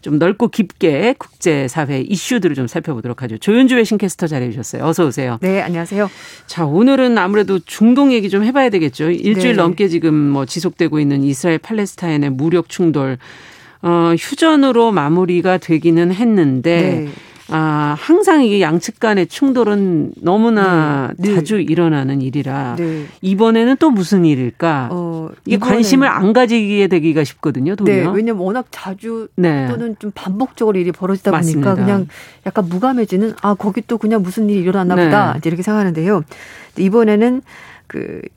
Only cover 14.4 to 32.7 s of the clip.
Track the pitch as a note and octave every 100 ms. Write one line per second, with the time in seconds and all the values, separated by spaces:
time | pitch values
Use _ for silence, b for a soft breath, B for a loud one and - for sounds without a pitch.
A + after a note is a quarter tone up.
14.4 | D#4+ D#4 C4+ A#3 A#3 G3 C#3+ E3+ F3+ F3
15.4 | F#3 F#3 - D#3+ D#3+ E3 F3 F#3 A#3+ G#3+
16.4 | D3+ C3 B2+ E3+ F#3 E3+ D3+ C#3 B B
17.4 | - D#3+ D#3 D3+ D3 D3+ - E4+ G4 D#4+
18.4 | A#3+ G3+ E3+ E3 - - A3+ G3+ E3 -
19.4 | C#4 B3+ A3 G3+ G3 E3 C#3+ - D#3+ G3
20.4 | A3+ A3 F#3+ F3 D3+ C#3+ C3 - F#3+ G3
21.4 | D3+ G#3+ D#3 D#3 E3+ D3+ C3+ C#3 C3 C3+
22.4 | C3+ C3+ C3 A#2+ E3+ D#3+ C#3+ - F#3 G3
23.4 | A3+ A3+ A#3 C4+ E4 A3+ F3 G3+ E3+ C#3
24.4 | B2 B2+ E3+ D3 B2 F3+ E3+ E3 D#3+ -
25.4 | - G3+ A#3+ A#3 G#3+ C4 C4+ C#3 F#3+ A3+
26.4 | B3 A#3 G#3 G3+ G3 F3+ D#3 D3+ D3 -
27.4 | D#3+ B2+ C3+ G3 G3+ G3 F3 G3 A3+ A3
28.4 | F#3 A#3 A#3+ - - G3 A3 A3+ A3 -
29.4 | F3 D3 C3 B2 A#3 G#3+ G#3 - - F#3+
30.4 | C4 - A3 F#3+ F3 E3 F#3 F#3+ - D#3+
31.4 | E3 D3+ C#3 F#3+ G3 G3+ F3 B B B
32.4 | - A3+ F3